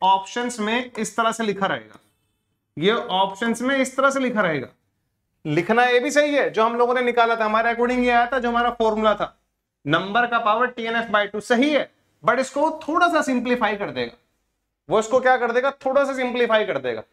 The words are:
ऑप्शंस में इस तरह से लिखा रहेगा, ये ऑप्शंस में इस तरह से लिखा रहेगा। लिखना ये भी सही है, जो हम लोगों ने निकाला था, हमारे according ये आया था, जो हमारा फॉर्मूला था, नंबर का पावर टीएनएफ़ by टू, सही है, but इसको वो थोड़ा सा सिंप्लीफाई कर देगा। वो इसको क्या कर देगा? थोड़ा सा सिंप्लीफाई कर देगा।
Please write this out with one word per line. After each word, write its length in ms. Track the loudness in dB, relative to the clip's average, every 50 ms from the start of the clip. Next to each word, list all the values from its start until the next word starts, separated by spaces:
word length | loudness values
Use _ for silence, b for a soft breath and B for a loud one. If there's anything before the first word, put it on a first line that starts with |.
| 2
ऑप्शंस 560 | 2 2 2 0 -4 -6 -6 -6 -6 -6 -6
में 320 | -4 -2 -2 -4 -4 -6 -8 -8
इस 180 | -8 -4 -2 -2
तरह 140 | 0 0
से 120 | 0 0 -2
लिखा 220 | -4 -2 -2 -2
रहेगा, 340 | -2 -2 -4 -8 -14 -20 -20 _ _ _ _ _ _ _ _ _ _ _ _ _ _ _ -2
ये 140 | 0 0
ऑप्शंस 680 | 0 0 -2 -2 0 0 0 -2 -2 -4 -4 -4 -4 -2
में 160 | -2 -2 0 0
इस 200 | -2 -2 -2 0
तरह 120 | 0 0
से 100 | 2 0
लिखा 220 | -2 -2 0 0
रहेगा। 260 | 0 0 -2 -4 -6 -10 -16 _ _ _ _ _ _ _ _ _ _ _ _ _ _
लिखना 400 | -2 -2 0 0 2 2 2 4
ये 140 | 4 4 2
भी 120 | 2 2
सही 240 | 2 2 2 2 2
है, 140 | 0 0 0
जो 140 | 0 0 0
हम 120 | 0 2
लोगों 180 | 2 2 2 2
ने 80 | 0
निकाला 340 | 0 0 2 2 2 2 2
था, 100 | 0 0
हमारे 280 | 0 0 0 0 0 0
according 260 | 0 0 0 0 0
ये 120 | 2 2
आया 140 | 4 2 2 2 0
था, 60 | -2
जो 100 | -2 0
हमारा 200 | 0 0 0 0
फॉर्मूला 460 | 0 0 0 0 0 2 2 2 2
था, 220 | 0 -2 -8 -8 _ _ _ _ _ _ _ _ _ _ 0
नंबर 400 | 0 0 0 0 0 0 0 0
का 120 | 0 0
पावर 280 | 0 0 2 2 0 -2
टीएनएफ़ 420 | -2 -6 -6 -4 -4 -4 -2 0
by 160 | 0 0 0 -2
टू, 80 | -4 -8
सही 300 | -2 0 2 2 2 2
है, 220 | 2 0 -2 -2 _ _ _ _ _ _ -2
but 140 | 0 0 0
इसको 220 | -2 -2 -2 0
वो 180 | 0 0 -2 -4 -6 -4
थोड़ा 200 | 0 2 2 2
सा 140 | 2 0
सिंप्लीफाई 540 | 0 0 -2 -2 0 0 0 0 0 -2 -2
कर 160 | -4 -6 -6
देगा। 260 | -4 -6 -6 -6 -8 _ _ _ _ _ _ _ _ _ _ _ _ _ _ -2
वो 100 | 0 0
इसको 200 | 0 2 0 2
क्या 180 | 4 4 2 2
कर 140 | 2 0
देगा? 200 | 0 0 0 -2
थोड़ा 320 | -4 -4 -4 0 0 2 0
सा 100 | 0 -2
सिंप्लीफाई 520 | -4 -4 -4 -2 -2 0 2 2 2 2
कर 120 | 0 -4 -4
देगा। 260 | -4 -4 -6 -6 -8 -14